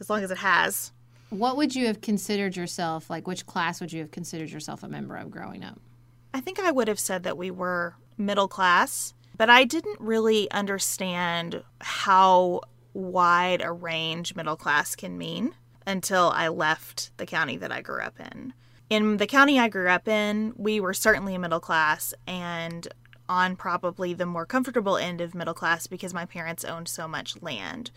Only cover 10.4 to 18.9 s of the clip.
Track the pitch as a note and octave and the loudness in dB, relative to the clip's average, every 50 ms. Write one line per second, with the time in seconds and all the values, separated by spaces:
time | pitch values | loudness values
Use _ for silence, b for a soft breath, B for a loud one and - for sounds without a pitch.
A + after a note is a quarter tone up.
10.4 | G3+ - - G#3 G3+ G3 G3 G3 - - - - G3 F#3 F3+ F3 F3+ F3 E3+ E3+ | 2 0 -2 -2 -2 -2 -2 -2 -2 -4 -4 -4 -4 -4 -2 -2 -2 0 -2 -2
11.4 | E3+ E3+ - - - - _ _ - - - - - G3+ F#3+ F#3 F#3+ F#3+ F#3 F3+ | -4 -4 -8 -10 -10 -14 _ _ -10 -8 -6 -2 2 6 8 8 10 10 8 8
12.4 | F#3 F3+ F3 - - - - - - _ - G3 F#3+ F#3 F#3 F#3 F3 F3 F3 F3 | 6 6 2 -2 -4 -8 -16 -20 -20 _ -10 -8 -8 -2 2 4 6 6 6 6
13.4 | F3+ F#3 F3+ F3 - - E3+ F3 F3 E3+ E3 D#3+ D#3+ E3 D#3+ E3+ E3+ - - E3+ | 4 2 2 0 0 -4 -6 -6 -6 -6 -4 -4 -4 -4 -4 -6 -6 -8 -8 -6
14.4 | D#3+ D#3+ D#3+ D#3+ - D#3+ D3 D3 D3+ - - - - F3+ F3+ F3 E3 E3 E3 F3 | -6 -4 -6 -4 -2 2 2 2 2 0 -6 -8 -10 -10 -10 -8 -8 -8 -6 -4
15.4 | G#3 D4 - - _ _ _ - - - G3 F#3 F3 - G3 F#3 F3 E3 - - | -4 -6 -6 -8 _ _ _ -10 -6 -4 -4 -4 -2 2 4 4 6 4 4 2
16.4 | E3+ D#3+ E3 E3+ D#3+ D#3 D#3+ - - - - - - - - - - - - E3 | 0 0 0 0 2 2 0 0 -4 -10 -12 -12 -12 -12 -10 -12 -10 -4 -2 -2
17.4 | D#3+ C#3 A#2+ - F#2 D2+ A#2 B2+ C3 - - - A1 - - - - - - - | -2 -2 -4 -6 -8 -8 -8 -8 -8 -8 -8 -8 -8 -8 -10 -14 -16 -16 -16 -14
18.4 | - - - b b b b b b _ | -14 -14 -16 b b b b b b _